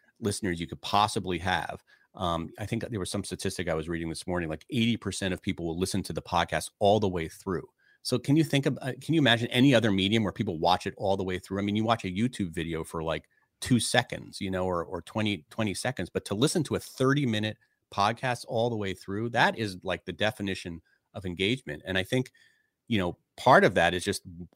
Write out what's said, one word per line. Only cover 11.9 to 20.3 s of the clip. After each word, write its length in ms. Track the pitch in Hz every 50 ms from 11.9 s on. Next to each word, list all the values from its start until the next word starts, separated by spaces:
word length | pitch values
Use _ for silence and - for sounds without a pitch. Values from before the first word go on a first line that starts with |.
| 117 110 -
a 20 |
YouTube 440 | 95 90 95 113 127 127 - 101 85
video 340 | 82 87 80 82 82 80 80
for, 180 | - - 82 80
like, 240 | 80 78 78 - _ _ _ _ _ _ - -
two 160 | - 127 113
seconds, 600 | - - - 127 - - - - - - - -
you 100 | 98 95
know, 140 | 95 92 92
or, 180 | 92 90 85 82
or 180 | - 92 85
twenty, 440 | - - - 110 107 107 101 85 - -
twenty 240 | - - 110 104 90
seconds, 360 | - - 123 127 - 92 - -
but 120 | - -
to 100 | - 101
listen 280 | 104 131 160 - 185 143
to 100 | - 120
a 40 | -
thirty 460 | - - - - 135 131 139 147 143
minute 320 | 123 110 107 107 110 104 _ _ _ _ _ _ - -
podcast 520 | - 98 107 117 - - 127 123 - -
all 220 | - 131 113 113 123
the 60 | 117 107 101
way 100 | 95 90
through, 360 | - - - 98 104 113 120
that 280 | 117 117 147 196 196
is, 200 | - 110 101 92 90 -
like, 200 | 95 90 87 -
the 60 | - 87 - 101
definition 540 | 107